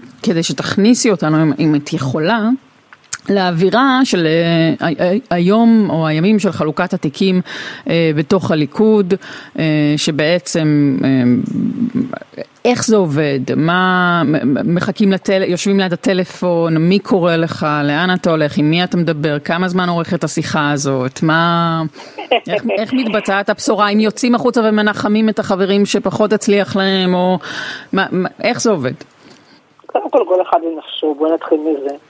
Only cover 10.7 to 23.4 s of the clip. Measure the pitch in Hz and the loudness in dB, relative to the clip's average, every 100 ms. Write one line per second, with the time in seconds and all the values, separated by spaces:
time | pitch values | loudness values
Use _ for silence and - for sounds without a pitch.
10.7 | 147 143 131 135 131 123 123 - - - | 2 2 0 0 2 2 2 0 -4 -4
11.7 | - - - - - - - - _ - | -2 -4 -2 -4 -8 -14 -16 -16 _ -2
12.7 | 240 - 214 175 143 151 139 131 131 160 | 0 2 2 2 0 0 -2 -2 0 0
13.7 | 180 185 180 175 175 143 156 127 135 - | 2 2 2 2 2 0 0 0 0 0
14.7 | 170 175 156 202 190 - 190 190 175 202 | 0 -2 0 2 2 0 0 0 -2 0
15.7 | 196 190 170 - 185 185 - 180 170 165 | 0 0 -2 -2 0 -2 -4 -2 0 0
16.7 | 160 170 202 - 190 170 165 165 - 156 | 2 2 2 2 0 2 0 -2 -4 -2
17.7 | 147 143 147 180 180 180 160 147 143 151 | -2 0 0 0 0 0 0 0 0 0
18.7 | 165 180 185 165 156 151 147 - 170 185 | 2 0 0 -2 -2 -2 -4 -2 -2 -2
19.7 | 180 175 170 160 170 156 - 151 156 147 | -2 -2 -2 -2 -4 -4 -4 -4 -2 0
20.7 | 147 139 135 127 - 160 160 170 170 170 | 0 -2 -2 -4 -2 0 2 2 0 0
21.7 | 165 156 - - - - 240 - 202 233 | -2 -6 -10 -18 -16 -4 -2 -2 -4 -4
22.7 | 196 214 262 233 208 202 196 | -4 -2 -2 -2 -2 -2 -2